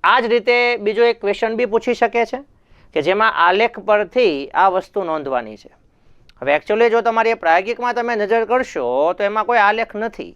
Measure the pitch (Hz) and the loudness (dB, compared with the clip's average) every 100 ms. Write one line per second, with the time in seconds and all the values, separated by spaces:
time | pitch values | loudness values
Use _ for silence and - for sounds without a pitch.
0 | 175 240 233 233 226 240 240 233 208 208 | 4 2 2 0 2 2 2 0 -2 2
1 | 233 226 202 196 226 226 240 220 247 233 | 2 2 -4 -2 -2 -2 0 0 -2 0
2 | 226 233 226 254 285 _ _ _ _ - | 0 0 -2 -6 -12 _ _ _ _ -4
3 | 151 196 220 - 170 190 226 220 196 208 | 0 2 0 4 2 4 0 -2 0 0
4 | 196 254 226 143 139 - 190 185 180 208 | 0 0 0 0 -4 0 2 0 -4 -6
5 | 180 156 135 127 110 107 - _ _ _ | -4 -6 -4 -6 -6 -18 -20 _ _ _
6 | _ - _ _ 131 147 - 214 233 226 | _ -20 _ _ -2 -2 0 0 2 2
7 | 233 226 226 220 165 170 196 233 240 240 | 0 0 0 0 2 2 0 -6 -4 -4
8 | 233 226 208 226 220 247 - - 120 127 | -4 -4 0 0 0 -2 -2 -4 -2 0
9 | 156 180 202 214 214 233 202 220 220 208 | 0 0 -2 -2 0 2 2 2 -4 -6
10 | 220 - - | -8 -8 -16